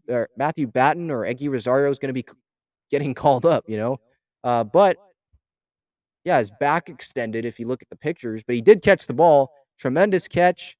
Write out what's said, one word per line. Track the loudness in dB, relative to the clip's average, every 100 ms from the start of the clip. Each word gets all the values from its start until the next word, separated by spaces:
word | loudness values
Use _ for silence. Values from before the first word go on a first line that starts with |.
| -6
er, | -4 -4 -4
Matthew | -6 -4 -4
Batten | 0 0 0 -4
or | -6 -6
Eggy | -6 -6
Rosario | -4 0 0 0
is | -2
gonna | -6
be | -8 -10
c-, | _ _ _ _ _ _
getting | -6 -4
<laughs> | -2
called | 0 2 2
up, | 0 -2
you | -6
know? | -6 -6 _ _ _ _
Uh, | -4 -2
but, | 0 2 2 0 _ _ _ _ _ _ _ _ _ _ _ _ 0
yeah, | 0
his | 0 -2
back | 0 0 -4
extended | -14 -14 -8 -6 -6 -6
if | -8
you | -8
look | -8
at | _
the | -12
pictures, | -8 -8 -8 -8 -4
but | 2
he |
did | 6 6
catch | 4 0 0
the |
ball. | 2 4 4 2 _ _ _
Tremendous | -4 0 0 0 -2
catch. | 0 0 0 -8 -20